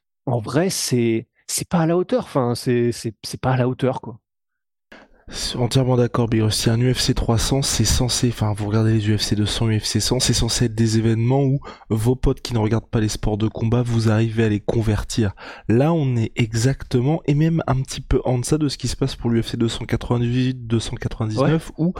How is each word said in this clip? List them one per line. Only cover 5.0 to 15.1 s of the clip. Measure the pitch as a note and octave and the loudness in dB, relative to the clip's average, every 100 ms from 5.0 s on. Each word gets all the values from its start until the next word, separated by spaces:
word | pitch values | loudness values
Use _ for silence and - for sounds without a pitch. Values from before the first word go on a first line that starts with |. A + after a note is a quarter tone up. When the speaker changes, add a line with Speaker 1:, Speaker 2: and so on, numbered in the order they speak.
| - _ - | -20 _ -14
Speaker 2:
C'est | - - B2+ | -8 -6 -2
entièrement | A#2+ C3+ B2+ B2 | 0 2 4 2
d'accord, | A#2+ - A2+ | 2 2 0
Big | A2+ | 2
Rusty. | A2 - A#2 | 2 2 0
Un | A#2 | 2
U | B2+ | 2
F | B2 | 2
C | - | 0
trois | B2 - A2+ | 0 0 0
cents, | - C3+ | 0 0
c'est | C#3 - A2 | 0 0 2
censé, | - B2 - B2 | 2 0 0 0
enfin, | - G#2+ | 0 -2
vous | G#2 G#2 | -2 0
regardez | A2 A2 | 2 2
les | A2 G#2 | 2 2
U | G#2 | 0
F | |
C | - G#2 | 0 0
deux | G#2 | 0
cents, | - A2+ | 0 0
U | G#2+ | 0
F | |
C | - G#2+ | 0 -2
cent, | - B2+ | 0 0
c'est | - | 0
censé | A2+ A#2+ - A#2+ | 0 0 0 0
être | |
des | A2 A2+ A2 | 2 2 2
événements | A2+ A2+ A#2+ C#3 | 2 2 2 2
où | C3+ C3+ - - - | 2 0 -4 -14 -4
vos | A2 A#2 B2+ | 0 0 2
potes | C3+ C3 | 2 0
qui | - | -2
ne | A#2 | 0
regardent | G#2+ A2+ - | 0 0 -2
pas | A#2+ | -2
les | G#2+ | 0
sports | - A2 G#2+ | -2 -2 0
de | A2 | -2
combat, | - A2+ A#2+ | -2 0 0
vous | A#2+ A#2 A2 | 2 2 2
arrivez | G#2+ A2+ A2 | 2 2 2
à | A2+ | 2
les | G#2 | 0
convertir. | - A#2 G#2+ G#2 - | 0 0 0 -2 -2